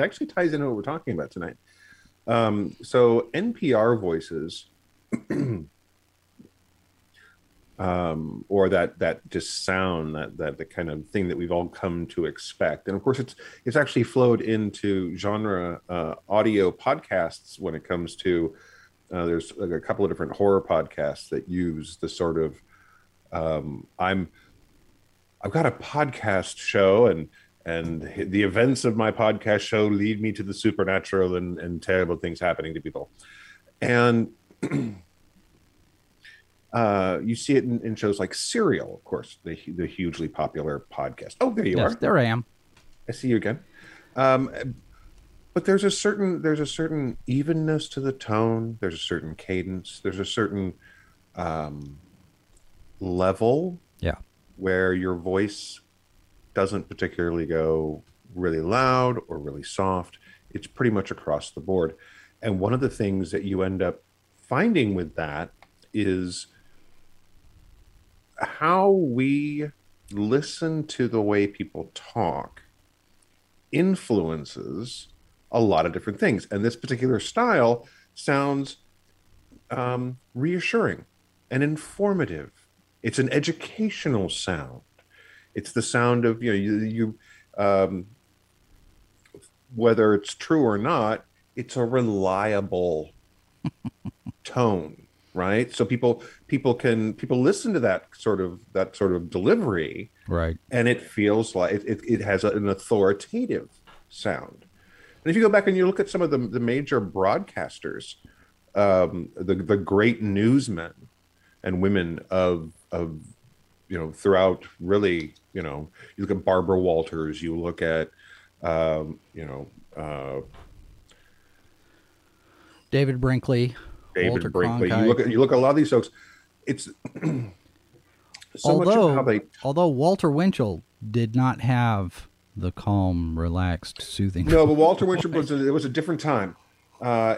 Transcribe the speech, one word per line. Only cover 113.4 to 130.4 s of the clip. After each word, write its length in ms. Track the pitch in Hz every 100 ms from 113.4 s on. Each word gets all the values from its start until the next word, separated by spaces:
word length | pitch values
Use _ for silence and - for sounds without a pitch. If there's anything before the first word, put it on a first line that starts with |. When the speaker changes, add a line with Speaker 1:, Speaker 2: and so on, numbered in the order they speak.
| _ _ _ _ -
Speaker 1:
you 100 | 90
know, 140 | 78
throughout 540 | 78 101 95 95 90 - -
really, 540 | 87 101 101 85 76 - _
you 80 | 95
know, 260 | 80 71 78 - - -
you 80 | 98
look 60 | 95
at 80 |
Barbara 360 | 98 92 87 92
Walters, 640 | 90 82 80 82 78 76
you 160 | 82 82
look 220 | 85 82
at, 280 | 85 80 78 _ - - _ _
um, 560 | 87 80 80 78 78 - _
you 120 | 80 78
know, 220 | 67 67 - - 76
uh, 460 | 76 73 67 67 67 - - - - - _ - _ _ _ _ _ _ _ _ _ _ _ _ _ _ _ _ -
Speaker 2:
David 280 | 135 139 127
Brinkley, 560 | 131 127 - 123 123 120 - - - 90
Speaker 1:
David 160 | 90
Speaker 2:
Walter 180 | 92 85
Speaker 1:
Brinkley. 400 | 90 90 120 92
Speaker 2:
Cronkite. 120 | 110
Speaker 1:
You 60 | 110
look 120 | 120
at, 100 | 117
you 100 | 110
look 120 | 135
at 60 | 127
a 40 |
lot 80 | 131
of 40 | 147
these 140 | 147
folks. 200 | 120 - - - - _ _ -
It's 180 | 127 - -
<clears throat> 200 | - - 160 139 110 - _ _ _ _ _ _ _ - - -
so 220 | 147 151
much 100 | 180
Speaker 2:
Although, 200 | 226 175
Speaker 1:
of 60 | 135
how 80 |
they 180 | 131 104 - -
Speaker 2:
although 240 | 135 147 175
Walter 420 | 127 156 190 165
Winchell 520 | 143